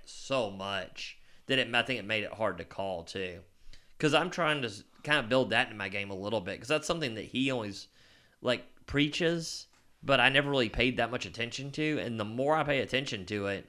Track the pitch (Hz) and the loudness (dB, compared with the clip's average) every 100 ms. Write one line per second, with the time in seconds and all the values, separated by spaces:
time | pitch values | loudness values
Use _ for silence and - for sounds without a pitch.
0 | - - - 135 104 98 98 98 90 - | -16 -14 -4 -2 -2 -4 -4 -4 -4 -10
1 | - - - - - 131 117 120 117 120 | -12 -14 -20 -12 0 2 2 2 2 -2
2 | 101 110 104 - 107 85 - - 95 87 | -2 -2 -2 -2 -2 -2 -6 -6 -4 -4
3 | 85 98 92 87 - - - - - - | -6 -6 -6 -8 -16 -18 -16 -16 -16 -2
4 | 151 151 175 175 156 147 117 98 - - | 2 4 2 0 0 0 -2 -8 -16 -8
5 | 147 151 113 131 107 110 123 107 98 101 | 2 2 4 2 4 2 2 -2 -6 -4
6 | 101 95 101 107 90 90 120 151 - 170 | -4 -6 -2 -2 -2 -6 0 0 0 -2
7 | 139 110 - 123 135 127 104 98 - _ | -4 -4 -4 -2 0 0 -4 -8 -14 _
8 | - - _ _ 120 120 - - - 139 | -20 -20 _ _ 0 0 -4 -18 -2 2
9 | 151 - 170 170 165 - - _ - _ | 2 2 2 2 -4 -10 -14 _ -20 _
10 | - 135 127 135 143 139 113 - 127 120 | 2 6 6 6 4 4 2 2 2 2
11 | 117 120 95 95 117 - 139 139 156 143 | 0 -2 -6 -6 -6 -6 -8 -4 -2 -2
12 | 101 113 104 117 139 156 143 135 101 131 | -2 -4 -4 0 2 2 2 0 2 0
13 | 143 110 92 107 98 95 | 0 -4 -4 -2 0 -2